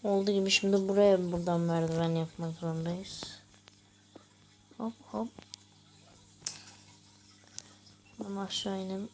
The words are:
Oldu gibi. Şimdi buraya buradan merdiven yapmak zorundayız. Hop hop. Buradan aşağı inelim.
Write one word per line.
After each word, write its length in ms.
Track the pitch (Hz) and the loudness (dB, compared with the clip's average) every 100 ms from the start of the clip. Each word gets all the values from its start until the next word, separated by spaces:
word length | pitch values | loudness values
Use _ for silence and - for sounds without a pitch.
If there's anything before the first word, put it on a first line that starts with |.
Oldu 260 | 208 196 196 | 2 2 4
gibi. 180 | 196 190 | 2 4
Şimdi 380 | - 196 196 190 | 2 4 2 4
buraya 440 | 196 202 190 180 | 6 8 6 4
buradan 280 | 175 175 170 | -2 0 2
merdiven 540 | 170 165 165 165 165 | 2 2 0 0 0
yapmak 400 | 165 160 - 165 | 0 -2 -6 -8
zorundayız. 640 | 165 170 165 165 175 202 - - - - - - - - - _ - - _ - - _ - | -6 -4 -4 -4 -6 -8 -10 -12 -14 -20 -20 -20 -20 -20 -20 _ -20 -20 _ -20 -20 _ -10
Hop 140 | 226 226 - | -10 -10 -10
hop. 180 | 214 233 - - - - - - - - - - - - - - - - - - - - - - - - - - - - - | -8 -8 -10 -18 -20 -20 -20 -20 -20 -20 -20 -20 -10 -8 -8 -18 -20 -20 -20 -20 -20 -20 -20 -20 -20 -20 -20 -20 -20 -20 -14
Buradan 180 | 208 196 | -10 -8
aşağı 420 | 196 - 208 190 | -6 -6 -6 -6
inelim. 300 | 190 190 214 | -6 -8 -10